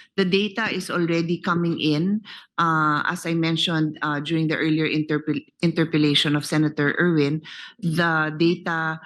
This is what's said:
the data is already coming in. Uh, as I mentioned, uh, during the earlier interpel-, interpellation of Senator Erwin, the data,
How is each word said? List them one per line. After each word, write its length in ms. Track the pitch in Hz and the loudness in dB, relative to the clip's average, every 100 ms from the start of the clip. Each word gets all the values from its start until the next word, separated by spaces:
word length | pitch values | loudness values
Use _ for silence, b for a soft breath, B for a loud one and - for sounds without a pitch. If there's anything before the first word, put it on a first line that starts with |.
| B - | B -2
the 80 | |
data 480 | 185 190 208 202 214 | 2 2 0 -2 -4
is 160 | 180 185 | -4 -4
already 480 | 175 165 170 170 170 | -2 0 0 0 -2
coming 320 | 190 170 170 160 | -2 0 0 0
in. 480 | 156 151 185 214 B B B - | 0 2 0 -2 B B B -2
Uh, 480 | 170 160 151 147 | 0 2 2 0
as 240 | - 175 165 | -2 -4 -2
I 80 | 170 | 0
mentioned, 640 | 165 160 180 160 156 151 | 0 0 0 0 0 -2
uh, 240 | 151 147 | -4 -4
during 240 | 147 160 156 | -2 0 0
the 80 | 151 | 0
earlier 320 | 156 156 156 | 0 0 0
interpel-, 560 | 156 151 147 151 143 - _ | 0 0 -2 -2 -4 -8 _
interpellation 720 | 170 165 160 156 151 147 156 | 0 0 0 2 2 2 2
of 160 | 147 139 | 0 0
Senator 480 | 156 151 151 143 - | 0 0 0 0 2
Erwin, 480 | 175 160 143 156 B B B - | 2 4 2 0 B B B -6
the 560 | 170 160 170 160 156 156 | -2 0 2 2 0 2
data, 560 | 170 175 175 165 160 160 | 2 2 -2 -4 -4 -6